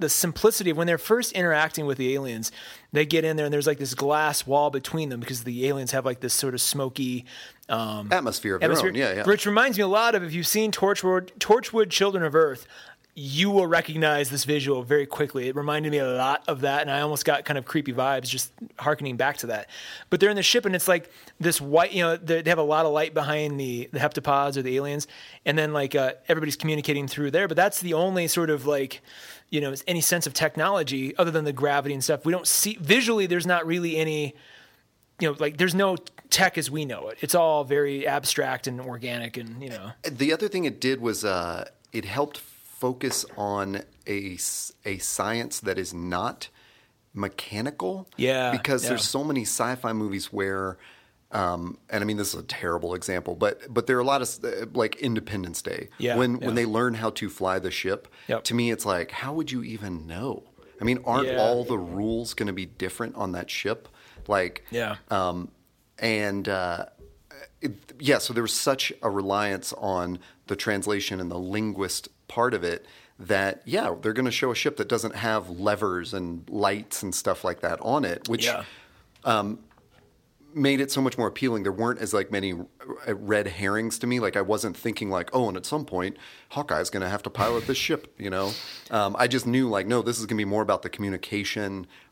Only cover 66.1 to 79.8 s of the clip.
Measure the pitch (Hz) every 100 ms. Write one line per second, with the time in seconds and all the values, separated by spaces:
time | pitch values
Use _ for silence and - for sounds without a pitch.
66.1 | 107 104 101 98 95 90 85 - - -
67.1 | - - 139 - _ 147 101 - 127 143
68.1 | 127 - 117 110 - - 135 - - 117
69.1 | 98 98 101 104 98 - - 101 92 90
70.1 | 90 - - - 101 - 101 98 101 101
71.1 | 95 90 87 92 104 110 92 92 - -
72.1 | _ - - 123 110 85 85 - - -
73.1 | - 92 98 98 - - 185 - - 110
74.1 | 110 127 113 131 113 147 - 104 117 113
75.1 | 98 113 110 87 87 104 104 104 90 85
76.1 | 98 87 85 - 107 101 104 - - 101
77.1 | 87 - 87 92 85 85 82 - 143 104
78.1 | 85 - 117 - - - - - _ _
79.1 | _ 131 110 101 107 - _